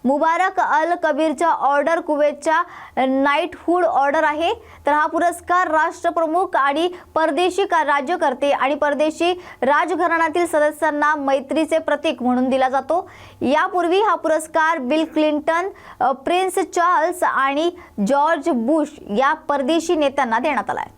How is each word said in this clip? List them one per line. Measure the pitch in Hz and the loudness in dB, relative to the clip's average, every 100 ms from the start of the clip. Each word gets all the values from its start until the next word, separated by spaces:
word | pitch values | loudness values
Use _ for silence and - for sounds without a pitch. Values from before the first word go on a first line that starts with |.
| 247 | 0
मुबारक | 285 320 339 381 370 | 2 2 2 0 0
अल | 262 294 320 349 | 0 0 0 0
कबीरच्या | 320 285 320 254 339 | 0 0 0 0 0
ऑर्डर | 233 262 285 285 339 | 2 2 2 2 -2
कुवेतच्या | 330 294 294 294 320 320 359 - - - 262 | -2 0 0 0 0 0 -2 -10 -10 -2 0
नाईटहूड | 269 277 294 349 - - 349 349 | 2 2 0 -2 -6 -2 2 2
ऑर्डर | - 277 302 | 2 2 2
आहे. | 311 302 339 440 - - - | 0 0 -2 -4 -10 -6 0
तर | |
हा | 294 311 | 0 0
पुरस्कार | 320 339 330 - 359 359 | 0 0 -2 -2 0 2
राष्ट्रप्रमुख | 311 330 320 339 330 320 330 381 320 | 0 0 -2 -2 0 0 0 0 0
आणि | 277 285 349 359 - 311 | 2 0 -2 -4 -6 -2
परदेशी | 320 302 359 349 403 | 0 2 0 0 0
का-, | 330 285 | 0 2
राज्यकर्ते | 285 262 349 302 262 285 | 0 0 0 0 0 0
आणि | 269 254 294 | 0 0 0
परदेशी | 294 277 311 302 339 359 - - | 0 0 -2 0 -2 -2 -8 -4
राजघराण्यातील | 254 294 330 349 339 330 330 349 349 | 2 2 2 0 0 0 0 0 0
सदस्यांना | 311 302 302 311 294 294 302 | 2 0 0 -2 0 0 0
मैत्रीचे | 269 269 269 302 311 320 | 0 -2 0 -2 0 0
प्रतीक | 311 294 330 254 | 0 -2 -2 -2
म्हणून | 247 247 262 | 0 0 0
दिला | 262 262 | 0 2
जातो. | 269 262 330 370 - - - | 0 -2 -4 -4 -18 -20 -6
यापूर्वी | 233 302 370 370 339 370 | 0 2 2 0 2 2
हा | 415 330 | 2 0
पुरस्कार | 330 311 320 330 320 330 | 0 -2 0 0 0 0
बिल | 247 311 320 | 0 0 0
क्लिंटन, | 311 302 294 302 330 381 - - - | 0 0 0 0 -2 -2 -8 -20 -2
अ, | 240 | -2
प्रिन्स | 269 294 359 381 | 0 0 0 0
चार्ल्स | 370 370 359 339 339 330 349 | -2 -2 0 2 2 0 0
आणि | 320 - 269 277 339 349 - - 196 | -2 0 0 0 -2 -4 -14 -4 0
जॉर्ज | 277 302 330 339 | 2 2 0 0
बुश | 254 226 320 294 - - 208 | -2 0 0 0 -8 -6 0
या | 277 | 0
परदेशी | 311 - 285 262 330 320 330 | 0 -2 -2 0 0 0 0
नेत्यांना | 285 277 247 226 | 0 0 -2 0
देण्यात | 302 254 - | 0 -2 -4
आलाय. | 113 - | -6 -8